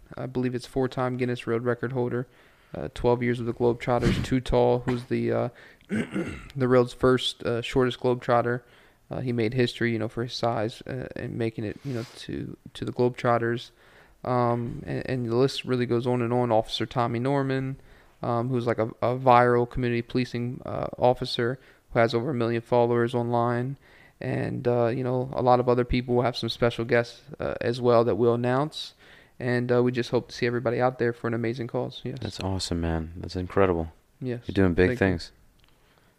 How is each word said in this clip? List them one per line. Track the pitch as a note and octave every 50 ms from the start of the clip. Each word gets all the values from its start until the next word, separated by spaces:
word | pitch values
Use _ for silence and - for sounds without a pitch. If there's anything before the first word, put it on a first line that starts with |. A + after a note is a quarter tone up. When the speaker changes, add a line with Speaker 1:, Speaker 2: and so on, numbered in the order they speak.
| - - - -
Speaker 1:
I | C3
believe | C3 B2+ B2+ B2+ B2+ B2+
it's | A#2+ -
four-time | - - C3+ C3 B2 - C3+ B2+ B2+ B2+
Guinness | B2 B2+ B2 B2 A#2+ -
World | B2 A#2 A#2 B2
Record | B2 A#2 A#2 - B2 C3+
holder. | B2+ A#2+ B2 A#2+ A#2+ B2+ - _ _ - _ _ _ _ _ -
Uh, | - C#2+ D2+ -
twelve | - - B2 A#2+ A#2+ B2
years | B2 A#2+ B2+
with | A#2
the | A#2 A#2
Globetrotters, | - B2 A#2+ A#2+ B2 - - B2 A#2+ A#2+ A#2 A#2 - -
Too | - C3+ B2+ A#2+
Tall, | - - B2 B2 B2 B2 B2
who's | B2 B2+ B2 A#2+ B2
the, | - A#2+ A#2+ A#2 A#2 A#2
uh, | A#2 A#2 A#2+ - - - -
<clears throat> | - _ _ -
the | G3+ A3 A#3+ - - G3 E3 - - - - - - C#3 C3 B2
world's | B2+ B2+ B2 B2+ -
first, | - - B2+ B2+ B2 - - - - -
uh, | - A#2+ A#2 A#2+
shortest | - - C3+ B2+ B2 A#2+ -
Globetrotter. | - B2+ B2 B2+ - - A#2+ A#2+ A#2 A#2+ A#2+ C3 - _ - - - - _ _ _ -
Uh, | - -
he | B2 B2+ A#2+
made | A#2+ A2+ A2 B2+
history, | B2+ A#2+ A#2 - - A#2+ A#2
you | A#2 A2
know, | G#2+
for | A2+ - A#2 A#2+
his | A#2+ -
size, | - - A#2 A#2+ A#2+ G#2+ A2+ - - -
uh, | - B2+ B2+ - - -
and | - - A#2+ - A2
making | A#2 A2+ - - A2
it, | G#2 - - -
you | C#3 B2+
know, | A2+ A#2+ - -
to, | - - - - - - - - - - - -
to | - A#2
the | A#2 A2+
Globetrotters. | - B2 B2 B2 - - B2 A#2+ A#2 A#2 A#2 A#2+ A#2+ - - _ _ _ - - - - _ _ _ -
Um, | - B2+ B2 A#2+ A#2+ A#2+ A#2+ A#2+ A#2+ - - -
and, | - C3+ C3 - -
and | C3 B2+ B2 A2+
the | A2+
list | A#2+ C3+ C3+ - - -
really | - B2+ B2 B2
goes | A#2+ A#2+ A#2 B2
on | B2 B2 B2
and | A#2+ A2+
on. | B2 B2 B2 A#2+ A2+
Officer | A2 A2+ - - - B2
Tommy | - - C3 A#2+ A#2 A#2+ A#2
Norman, | B2 C3+ C#3+ C#3 C3+ C3+ C3+ C3+ C3+ C3 C3+ - - - - - - - _ - -
um, | B2 A#2+ A#2 A#2+ C3
who's | C3 A#2+ A#2
like | A#2+ A2 G#2+
a, | A2 A#2 - -
a | - A#2 B2
viral | C3 C3 C3 A#2+ A#2+ B2 B2 A#2+ A#2+ A#2+ A#2+
community | - C3 B2+ A#2+ A#2+ A#2 A#2+
policing, | - - B2+ B2 - - A#2+ A#2+ A#2+ B2+ - -
uh, | - A2 C#3 - - - -
officer | - B2 B2+ - B2+ B2 - - A#2+ A#2 C3+ - - - - _ _ - -
who | A#2+
has | A#2 A#2 A#2
over | A#2 A#2 D3+
a | D3
million | A#2+ A#2 A2+ A#2 A#2
followers | - - B2 A#2+ A#2+ A#2+ A#2+ A#2 A#2 A#2+ B2+
online. | A#2+ A#2+ A#2 A#2+ A#2+ A#2 A#2+ B2 A#2+ B2 C3+ C#3 - _ - - - - - _ -
And, | - B2+ B2+ B2 A#2+ A2+ A#2 B2 C3 B2
uh, | A#2+ A#2+ A#2 A2+
you | A#2 C3+ B2+
know, | B2 B2+ B2+ C3 C3+ -
a | -
lot | B2 B2+ B2 B2
of | B2 B2
other | B2 B2 B2
people | - - B2+ B2 B2 A#2+
will | A#2+ B2+
have | A#2+ B2+
some | - - A#2
special | - - B2 A#2 - - A#2
guests, | A#2+ B2 A#2+ A#2+ - - - - - - -
uh, | - C#2+ - - -
as | A2 A#2+ B2+
well | A#2+ B2 A#2+ A2+ A#2
that | A#2+ F#2+
we'll | G2 A#2+ A#2 A#2
announce. | A#2+ A#2+ B2 B2+ C3 D3 D#3 - - - - - _ - - - - - _ _ -
And, | - B2 B2 B2 B2 B2
uh, | B2 B2 B2
we | B2 B2
just | B2 A#2+ -
hope | - A#2+ - -
to | -
see | - B2 A#2+
everybody | A#2+ A#2+ B2 A#2 A#2+ B2
out | B2 B2+ B2+ -
there | A#2+ A#2+ A#2
for | - - A#2+
an | A#2
amazing | A2+ A#2 A2+ A#2+ C3+ A#2 A#2
cause. | - B2+ B2 B2 B2+ - -
Yes. | B2 C3+ C3
Speaker 2:
That's | - G#2 - -
awesome, | - F#2 F#2+ F#2 - - F2 E2+
man. | E2 E2 E2 E2 D#2+ E2 E2 F2+
That's | - E2 -
incredible. | F#2 F#2 F2 - - G2 F#2 F2 E2 D#2+ D#2+ - _ _ _ _ -
Speaker 1:
Yes. | C3+ B2+ A#2+ A#2+ -
Speaker 2:
You're | - -
doing | G2 F#2+ F2+ E2+
big | E2 F2+ F#2
Speaker 1:
Thank | B2 -
you. | G2
Speaker 2:
things. | F#2+ F2+ E2+ - - _ _ _ - _ _ _ _ _ _ _ _ _ _ _ _ _